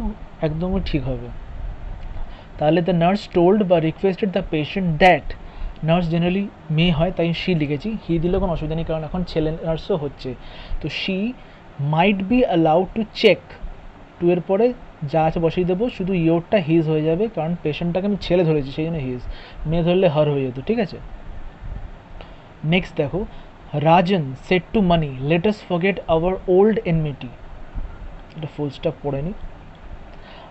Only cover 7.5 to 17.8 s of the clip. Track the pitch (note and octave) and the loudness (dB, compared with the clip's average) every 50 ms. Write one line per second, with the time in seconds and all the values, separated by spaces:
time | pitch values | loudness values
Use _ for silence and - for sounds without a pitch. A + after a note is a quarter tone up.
7.5 | F3+ D#3 D3+ C#3 D3 C#3 - A3 A3 - - - E3 E3 D#3 F3 F#3 F#3+ G3 F3+ | 2 2 2 0 -2 -4 -4 -6 -8 -6 -4 -2 -2 0 0 2 0 0 0 0
8.5 | D#3+ C#3 D#3 D3+ D#3+ E3 D#3+ - D#3+ D#3+ D#3 C#3+ - F3+ F3 - - E3 D#3 D3 | -2 -2 -4 -4 -4 -4 -2 -2 -4 -4 -4 -4 -4 -4 -4 -2 -2 -2 0 -2
9.5 | D#3+ E3+ - E3 D#3+ D3+ - - G3 D3+ D3 C3+ - - - B2+ A#2+ - - - | -2 -4 -4 -4 -4 -4 -2 -2 -2 -2 -2 -6 -8 -8 -10 -10 -10 -10 -12 -16
10.5 | - - - - - - - D#3 - - - G3+ F#3+ F#3+ G#3 A#3+ B3+ - - - | -16 -14 -8 -6 -4 -4 -4 -4 -6 -6 -4 -4 -2 -2 -2 -4 -4 -8 -14 -20
11.5 | - - - - - - C#3+ D3 D#3 D#3+ F3+ G#3 G#3+ F#3+ G3 F#3+ B3 B3+ B3 - | -20 -20 -20 -16 -8 -4 -2 0 2 4 4 4 4 2 0 2 4 4 4 4
12.5 | F#3 E3 D#3+ D#3 D#3 F3+ F#3+ - - A3+ G#3+ - - - - G#3 E3+ - - - | 4 4 4 6 4 4 2 0 -2 -4 -4 -4 -2 4 4 4 4 4 0 -16
13.5 | - - - - - - - - - - - - - - F3 F3 F3 F3 E3 - | -16 -12 -12 -12 -12 -12 -18 -20 -20 -20 -20 -18 -6 0 2 2 2 2 2 0
14.5 | F#3+ G3 A#3 B3+ B3 - - - - - D#3 C#3 - D#3+ D#3 D#3+ E3 F3+ E3 D#3+ | 2 4 4 2 2 0 -12 -16 -12 -8 -6 0 2 2 2 2 2 2 0 2
15.5 | - F3+ F3+ F3 F#3 F3+ A#3+ B3+ - - F#3 F#3 G3 F3 D#3+ E3 E3 E3+ E3+ - | 2 2 0 0 2 0 0 -2 -2 -2 -2 0 0 2 4 4 4 2 2 2
16.5 | - G#3 D3 D3 E3 E3+ D#3 D#3 D#3+ D#3 D3+ D#3+ E3 F3+ A3 A3+ - E3+ D3+ E3 | 2 2 4 4 4 4 4 4 2 2 2 2 2 0 0 -2 -2 -4 -2 -2
17.5 | F3 - - D3+ C#3+ - | -4 -2 -2 -4 -2 -2